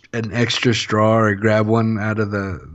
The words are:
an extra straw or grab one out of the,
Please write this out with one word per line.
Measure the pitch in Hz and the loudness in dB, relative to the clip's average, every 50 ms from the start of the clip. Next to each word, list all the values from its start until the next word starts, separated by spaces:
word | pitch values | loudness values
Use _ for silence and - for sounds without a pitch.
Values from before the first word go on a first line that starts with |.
| - _ - | -12 _ -8
an | 117 113 107 | -6 -6 -4
extra | 101 120 120 113 - - - 127 110 | -2 -2 -2 -2 -2 0 0 0 0
straw | - - - 107 107 107 110 110 | 0 -2 -2 2 2 4 4 4
or | 113 110 107 101 | 4 4 2 0
grab | 101 107 110 107 110 107 | 0 0 2 2 2 2
one | 107 113 117 113 113 110 | 2 2 2 2 0 -2
out | 104 104 110 107 110 | -2 -2 -2 -2 -2
of | 107 101 | -2 -2
the, | 104 101 98 95 90 69 64 67 | -4 -4 -4 -6 -8 -10 -12 -14